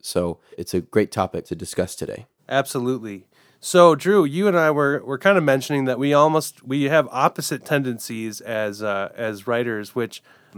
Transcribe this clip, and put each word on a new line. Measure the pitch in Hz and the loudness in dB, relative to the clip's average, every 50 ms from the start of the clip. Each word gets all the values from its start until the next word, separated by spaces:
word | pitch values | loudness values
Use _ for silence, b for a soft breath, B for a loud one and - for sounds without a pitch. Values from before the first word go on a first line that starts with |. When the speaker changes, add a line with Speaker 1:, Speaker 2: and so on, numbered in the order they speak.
Speaker 1:
So | - - - 90 87 87 82 - B B B | -10 -6 -2 -2 -2 -2 -4 -8 B B B
it's | B 90 - - | B -8 -4 -4
a | 90 | -4
great | 82 - - 110 101 - | -2 0 0 0 0 0
topic | - 101 92 - - 80 - | 0 -2 -2 -2 -4 -8 -10
to | - 87 | -10 -10
discuss | 82 92 - - - 90 - - | -12 -12 -8 -4 -4 -4 -4 -6
today. | - - - - - - _ _ _ _ | -10 -10 -10 -12 -12 -16 _ _ _ _
Speaker 2:
Absolutely. | - 127 139 131 - - 131 120 127 131 110 113 107 98 92 - _ b b b b b b | -4 -2 -2 -2 -2 -4 -4 -4 -4 -4 -4 -6 -12 -14 -14 -16 _ b b b b b b
So, | b - - 180 175 170 156 | b 2 6 8 8 8 6
Drew, | 143 - 185 208 196 156 | 4 2 2 4 4 2
you | 143 147 180 208 202 | 2 0 0 0 2
and | 175 | 2
I | 170 160 156 | 2 2 2
were, | 147 147 143 139 139 131 104 | 2 2 0 0 0 -2 -4
were | 123 139 | -6 -4
kind | 139 - 196 202 | 0 2 4 4
of | 180 151 | 4 4
mentioning | 139 135 135 127 - 147 139 131 | 4 2 2 0 0 -2 0 0
that | 131 123 | 0 0
we | 120 139 143 147 | 0 0 4 4
almost, | 143 151 156 156 156 143 - - _ - | 6 6 4 4 0 -2 -4 -10 _ -8
we | 127 135 147 139 | -4 -2 0 0
have | 139 160 156 135 120 | 2 2 2 2 0
opposite | - 127 147 175 - 156 143 - 151 123 - | 0 0 0 0 0 -2 -6 -6 -6 -6 -4
tendencies | - 151 143 131 127 117 113 - - 117 113 113 110 104 - | -2 -2 0 0 -2 -6 -8 -8 -10 -8 -8 -8 -8 -10 -10
as, | 95 110 113 110 107 104 101 104 107 | -10 -6 -4 -4 -4 -4 -6 -6 -4
uh, | 104 98 98 98 - - | -4 -2 -4 -4 -6 -8
as | - 117 110 104 98 98 | -8 -6 -6 -6 -6 -4
writers, | 123 117 120 120 120 113 107 104 - - | -2 -2 -2 -2 -2 -4 -6 -8 -6 -6
which | 123 113 113 - - _ B B B B B B | -6 -6 -6 -8 -14 _ B B B B B B